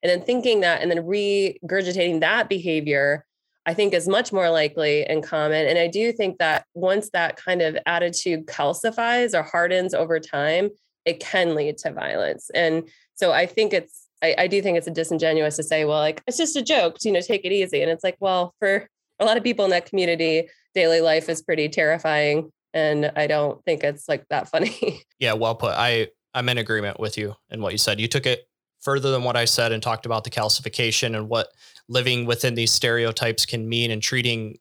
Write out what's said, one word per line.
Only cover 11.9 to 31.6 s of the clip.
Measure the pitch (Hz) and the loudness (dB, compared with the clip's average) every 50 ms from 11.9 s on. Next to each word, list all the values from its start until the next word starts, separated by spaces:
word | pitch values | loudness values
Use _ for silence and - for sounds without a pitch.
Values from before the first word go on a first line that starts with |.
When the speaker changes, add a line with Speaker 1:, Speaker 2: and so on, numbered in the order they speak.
| - | -6
Speaker 1:
violence. | - - - - 87 95 73 - - - - - | -6 -6 -4 -4 -2 -2 -2 -4 -6 -8 -6 -2
And | - 170 160 160 160 160 160 - _ _ _ _ | 0 2 2 2 0 -4 -6 -16 _ _ _ _
so | - 196 175 151 | -2 0 2 2
I | 156 175 | 2 2
think | 180 - 226 214 208 208 | 0 0 0 0 2 0
it's, | 180 - - - - - _ _ - - | -2 -2 -4 -18 -20 -20 _ _ -4 0
I, | 165 - - | 0 2 2
I | 180 185 | 0 2
do | 190 196 | 2 0
think | 185 202 170 170 | 2 2 0 0
it's | 160 175 | 0 -2
disingenuous | 160 160 165 - 170 160 165 160 160 156 151 151 147 | -4 -4 -4 -2 -2 0 2 2 2 2 2 0 0
to | - 151 | -2 -2
say, | - 160 156 151 | 0 0 0 2
"Well, | 151 151 151 | 2 2 2
like, | 151 156 156 - - | 2 0 -2 -4 -6
it's | 254 247 | -6 -4
just | - 330 311 311 | -2 -2 -2 -2
a | 285 240 | -4 0
joke, | 220 311 254 185 165 - - - | 2 2 2 2 2 0 -2 -2
you | 220 | 0
know, | 196 175 | 0 0
take | 180 - 226 196 - | 0 0 -2 -2 0
it | 185 196 | 0 0
easy." | 202 185 180 165 143 147 | 0 0 0 0 -2 0
And | 165 | 0
it's | 165 165 - | -2 -2 -2
like, | 185 180 - | -4 -4 -2
well, | 196 190 185 180 180 175 _ - | -2 0 0 0 0 -2 _ -4
for | 214 196 196 196 196 - _ _ _ _ _ - | 0 0 0 0 -2 -6 _ _ _ _ _ -2
a | - | 2
lot | 165 165 | 2 2
of | 240 214 | 2 2
people | 247 240 - 202 | 0 0 2 2
in | 190 185 | 2 2
that | 175 175 | 2 0
community, | - - 196 180 175 170 160 165 160 156 160 170 - - _ _ _ - | -2 -2 0 0 0 0 0 2 2 2 0 0 -2 -8 _ _ _ 0
daily | 190 170 165 165 165 | 2 4 4 4 4
life | 165 165 156 160 160 - | 4 4 4 2 2 0
is | 165 156 - | -6 -6 -2
pretty | - 165 156 147 156 | -2 0 0 0 -2
terrifying. | 156 165 160 151 160 165 - 160 151 147 147 147 147 156 156 - _ _ _ _ - | 0 2 2 2 2 2 0 0 2 2 2 2 2 0 -2 -4 _ _ _ _ -2
And | 160 156 156 151 147 147 147 - | 0 0 2 2 2 0 0 0
I | 156 151 | 0 0
don't | 147 151 151 147 143 - - - | 2 2 2 2 0 -2 -4 -2
think | - 160 143 - | -2 -2 0 0
it's, | 147 147 147 - - | -2 -4 -4 -4 -4
like, | 151 131 - - | -4 -4 -4 -4
that | 147 135 - - | -4 -4 -4 0
funny. | - 160 - 220 226 - - - 160 - - _ | 0 0 0 0 -2 -2 -4 -4 -4 -6 -14 _
<laughs> | _ - | _ -2
Speaker 2:
Yeah, | 131 117 110 | 0 0 0
well | 110 113 113 113 | 2 0 0 -2
put. | - - 107 73 | 0 -2 -2 0
I, | - 113 120 120 113 110 - _ _ _ _ - | 0 2 2 2 0 0 -2 _ _ _ _ -6
I'm | 127 123 127 | -4 -2 -2
in | 123 120 | 0 -2
agreement | 113 101 110 107 104 101 - - | -2 -2 -2 -2 -2 -2 -4 -4
with | 110 104 - | -6 -6 -4
you | - 107 101 104 _ _ - | -6 -6 -8 -8 _ _ -14
in | - 113 104 | -10 -6 -6
what | 95 | -4
you | 95 107 | -2 -2
said. | - - 104 104 | 0 0 0 -2
You | 110 110 | -2 -2
took | - 143 127 | -2 0 0
it | 127 123 - - _ _ _ _ _ _ _ | 0 -2 -2 -6 _ _ _ _ _ _ _
further | - 139 139 139 131 139 135 | -4 -2 -2 0 0 0 0
than | 127 123 | 0 0
what | 123 120 | 0 0
I | 120 117 | 2 2
said | 117 - - 117 117 | 2 2 2 2 0
and | 113 110 | 0 -2
talked | 107 120 113 110 - | -2 -4 -4 -4 -4
about | 120 113 110 - | -4 -4 -4 -4
the | 113 | -4
calcification | - 127 107 107 - - - 110 - - 123 113 110 - - 117 113 | -4 -2 0 0 0 -2 -2 -8 -4 -2 -2 0 0 0 -2 -2 -2
and | 107 107 107 | -4 -4 -2
what | 117 113 - - _ _ | -2 -2 -2 -4 _ _